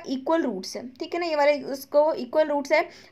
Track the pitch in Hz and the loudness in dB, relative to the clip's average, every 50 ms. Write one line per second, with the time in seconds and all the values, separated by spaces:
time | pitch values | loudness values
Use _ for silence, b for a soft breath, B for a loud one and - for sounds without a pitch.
0 | - - 269 262 262 - 330 330 302 254 202 185 185 - - 208 226 254 - - | 0 -4 -6 -4 0 0 2 2 2 0 -2 -6 -8 -10 -10 -12 -12 -12 -12 -12
1 | 330 311 - 349 349 339 311 294 285 294 294 277 - - 269 269 - - - 294 | -10 -6 -6 -4 -4 -2 2 2 4 4 4 2 -2 -6 -8 -8 -6 0 2 4
2 | 302 311 302 - 247 233 - 311 311 302 294 285 277 - 320 311 339 339 B B | 4 4 2 -2 -4 -2 2 2 2 2 0 -2 0 2 2 2 2 0 B B
3 | B B | B B